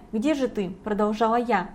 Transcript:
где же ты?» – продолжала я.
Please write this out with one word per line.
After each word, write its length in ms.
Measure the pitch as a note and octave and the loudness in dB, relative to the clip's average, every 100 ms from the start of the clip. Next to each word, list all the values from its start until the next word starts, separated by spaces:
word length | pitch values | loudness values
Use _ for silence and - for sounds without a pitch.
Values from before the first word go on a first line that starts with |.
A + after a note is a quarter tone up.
| - | -6
где 220 | G#3+ C#4 | -2 0
же 140 | C#4+ B3+ | 0 0
ты?» – 240 | A3 F#3 - | -2 -6 -6
продолжала 520 | A3 G#3 G#3+ G#3+ A3+ A#3 | -4 0 0 2 2 2
я. 340 | A#3 G3+ F#3 | 2 0 -2